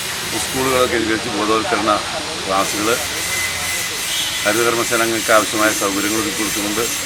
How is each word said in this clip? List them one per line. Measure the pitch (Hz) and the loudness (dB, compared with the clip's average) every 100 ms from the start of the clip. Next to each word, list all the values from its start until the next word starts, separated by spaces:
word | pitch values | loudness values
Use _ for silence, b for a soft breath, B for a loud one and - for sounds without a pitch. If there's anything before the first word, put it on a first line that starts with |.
| - - - - | -6 -6 -4 -4
സ്കൂളുകളൊക്കെ | - 131 131 127 123 | -4 -2 0 2 2
കേന്ദ്രീകരിച്ച് | 117 110 110 120 104 | 2 0 0 -2 -2
ബോധവൽക്കരണ | 104 110 101 107 107 104 - 101 - - | 2 2 2 0 2 2 0 -4 -6 -6
ക്ലാസ്സുകൾ, | 92 95 95 104 107 123 - - - - - - - - - - - - - - | -2 0 0 0 0 0 -2 -4 -4 -2 -2 -4 -4 -4 -4 -6 -4 -4 -2 -2
ഹരിതകർമ്മസേന | 104 110 117 117 110 117 113 | 0 2 2 2 0 2 2
അംഗങ്ങൾക്ക് | 113 104 110 | 0 4 4
ആവശ്യമായ | 101 110 107 104 | 4 2 2 2
സൗകര്യങ്ങൾ | 104 98 104 110 | 0 0 0 0
ഒരുക്കി | 104 98 | -2 -2
കൊടുത്തുകൊണ്ട് | 104 107 104 104 117 - | -2 -2 -2 -2 -2 -2